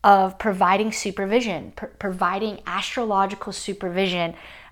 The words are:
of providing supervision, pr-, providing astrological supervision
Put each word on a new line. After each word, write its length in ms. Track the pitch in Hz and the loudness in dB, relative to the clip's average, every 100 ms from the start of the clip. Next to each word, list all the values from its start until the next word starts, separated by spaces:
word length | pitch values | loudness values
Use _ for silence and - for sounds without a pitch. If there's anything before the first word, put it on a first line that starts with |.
of 340 | 202 196 190 190 | 8 6 6 0
providing 520 | 220 185 180 196 220 | -2 2 4 4 0
supervision, 800 | 214 202 190 196 226 233 165 - - | -2 -6 -4 0 0 0 -6 -8 -14
pr-, 100 | 214 | -14
providing 760 | - 202 185 175 196 220 202 - | -8 -6 -2 -2 0 -4 -6 -6
astrological 880 | 185 - - 226 196 196 202 - | -6 -4 -4 0 2 0 -2 -10
supervision 800 | 190 - 196 190 175 190 180 170 - - - - | -8 -8 -6 -4 0 0 0 -4 -6 -18 -20 -8